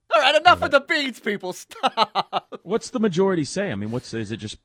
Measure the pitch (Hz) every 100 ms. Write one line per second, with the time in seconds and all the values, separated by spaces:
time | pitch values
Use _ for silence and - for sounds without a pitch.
0 | - 311 269 302 349 330 - 285 277 320
1 | 269 - 190 196 180 170 - 453 262 -
2 | 208 190 - 196 - 269 170 214 - 247
3 | 220 160 190 180 139 185 202 101 107 123
4 | - 113 101 110 107 -